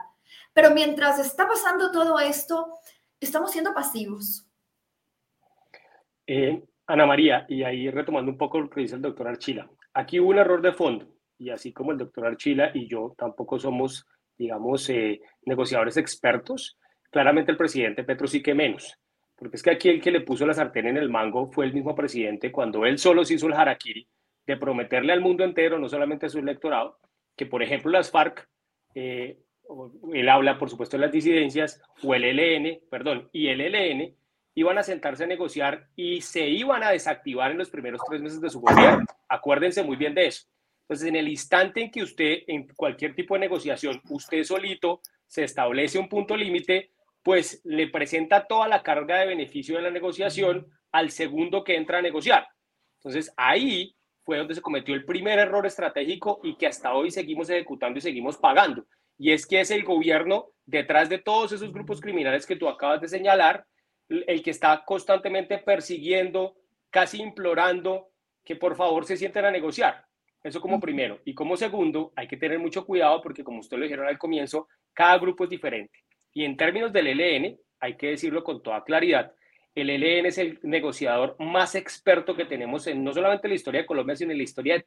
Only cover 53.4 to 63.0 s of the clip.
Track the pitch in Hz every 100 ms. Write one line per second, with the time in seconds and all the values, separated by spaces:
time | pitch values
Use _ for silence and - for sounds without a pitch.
53.4 | 127 180 269 175 196 _ _ _ - 147
54.4 | 151 160 160 139 147 139 139 175 202 208
55.4 | 202 202 196 - 170 143 143 190 208 202
56.4 | 165 - 156 - 131 131 170 185 156 156
57.4 | 165 175 - 131 123 131 165 127 123 147
58.4 | 151 143 185 120 - _ _ - 143 151
59.4 | - 185 185 208 185 165 160 156 165 202
60.4 | - _ - 151 135 151 160 185 - 220
61.4 | 214 208 208 196 202 208 208 180 135 139
62.4 | - 156 151 - 143 151